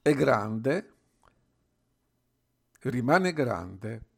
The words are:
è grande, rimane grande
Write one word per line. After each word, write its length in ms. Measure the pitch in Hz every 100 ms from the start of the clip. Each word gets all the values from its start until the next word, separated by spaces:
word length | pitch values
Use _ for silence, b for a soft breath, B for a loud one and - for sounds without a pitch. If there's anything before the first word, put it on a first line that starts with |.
è 140 | -
grande, 800 | 143 143 117 107 110 120 165 - _ _ _ _ _ _ _ _ _ _ _ _ _ _ _ _ _ _ _
rimane 520 | 123 123 120 170 185
grande 720 | 160 127 98 90 95 107 113 -